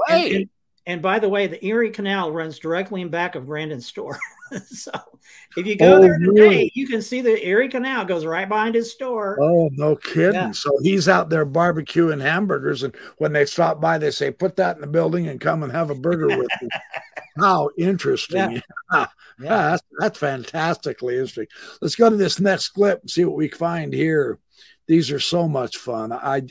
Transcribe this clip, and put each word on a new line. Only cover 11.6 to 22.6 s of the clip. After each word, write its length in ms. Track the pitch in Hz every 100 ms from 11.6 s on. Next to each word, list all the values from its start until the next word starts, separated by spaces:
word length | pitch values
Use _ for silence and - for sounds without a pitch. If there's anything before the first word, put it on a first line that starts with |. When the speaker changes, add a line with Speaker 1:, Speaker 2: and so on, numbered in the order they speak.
| 175 160 147 165 165 147
Speaker 1:
hamburgers, 640 | 135 170 202 143 139 139
and 100 | 131 - - -
when 160 | 156
they 140 | 151 143
stop 340 | - 165 160
by, 180 | 160 160
they 140 | 151
say, 180 | 135 139
"Put 240 | - 185 -
that 200 | 180 165
in 60 |
the 40 | 147
building 400 | 160 160 175 165
and 140 | 135
come 240 | 156 160
and 80 | 147
have 180 | 143 160
a 40 |
burger 340 | 135 151 175 147
with 220 | 135 120 -
me." 60 | 120 - - -
Speaker 2:
<laughs> 340 | - - - -
Speaker 1:
How 320 | 196 180 147 -
interesting. 600 | 175 190 139 127 - 175 190
Speaker 2:
Yeah. 80 | 120 - -
Speaker 1:
<laughs> 160 | -
Yeah. 140 | - - _ - -
Speaker 2:
Yeah. 40 |
Speaker 1:
Yeah, 260 | 139 214 151
that's, 120 | 156 - 147
that's 200 | 196 -
fantastically 960 | 147 131 117 160 160 160 151 120 123
interesting. 320 | 127 131 - 107 - - -
Let's 160 | 160 -
go 120 | 226
to 60 | 214
this 220 | 185 -
next 300 | 196 190